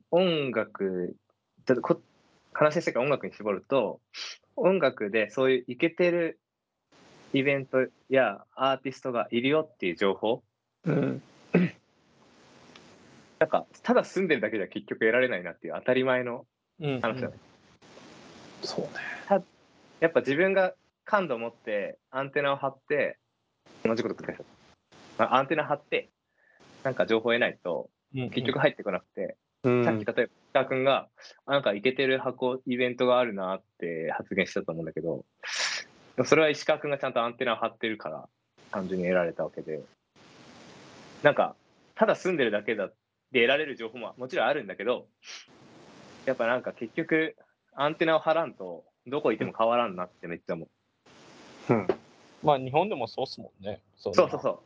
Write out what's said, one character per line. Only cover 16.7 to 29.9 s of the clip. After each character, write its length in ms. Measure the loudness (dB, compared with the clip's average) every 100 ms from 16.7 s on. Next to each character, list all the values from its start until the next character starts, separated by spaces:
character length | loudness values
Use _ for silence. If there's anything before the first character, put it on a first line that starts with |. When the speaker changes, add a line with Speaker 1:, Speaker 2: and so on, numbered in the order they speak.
| -8
Speaker 1:
話 220 | -4 -2
だ 100 | -2
ね。 60 | -4
Speaker 3:
う 0 |
ん、 20 |
う 40 | -6
ん。 20 | -10 -20 _ _ _ -20 -20 -20 -20 -20 -20 -20 -14
Speaker 2:
そ 220 | -10 -8
う 20 | -8
ね。 40 | -10 -10 -10 0
Speaker 1:
た-、 140 | 0 0 _ _ _ _ 0
や 100 | 2
っ 20 |
ぱ 80 | 4
自 160 | 2 4
分 180 | 4
が 220 | 4 2 0 _ _ 0
感 220 | 2 2
度 60 |
を 60 | -2
持 80 | -6
っ 40 |
て 460 | -8 -4 -2 -4 -8 _
ア 100 | -6
ン 80 | -4
テ 140 | 0
ナ 100 | 0
を 20 | 0
張 120 | -4
っ 100 | -6 -2
て、 300 | 0 0 -4 _ _ _ _ _ -4
同 120 | -2 0
じ 80 |
こ 60 | -2
と 40 |
繰 80 | -6
り 40 | -10
返 80 | -10
し 80 | -14 _ _ _ _ -20 -8 -2
た。 60 | 2
あ、 100 | 2
ア 40 |
ン 60 | 2
テ 80 | -2
ナ 100 | -2
張 80 |
っ 80 | -4
て、 300 | -4 -6 -6 _ _ _ _ _ -20 -8
な 80 | -4
ん 20 |
か 140 | -2 2
情 120 | 2
報 100 | 2
を 40 |
得 80 | 2
な 60 | 0
い 100 | -2
と、 260 | -4 -6 -6 _ _
Speaker 3:
う 40 | -8
ん、 20 |
う 40 | -6
ん。 40 |
Speaker 1:
結 160 | -4 -2
局 140 | 2
入 100 | 0
っ 60 | 0
て 80 |
こ 80 | -4
な 80 | -6
く 80 | -6
て、 280 | -8 -8 -10 _ _
Speaker 2:
う 60 | 2
ん。 140 | 4
Speaker 1:
さ 60 | 2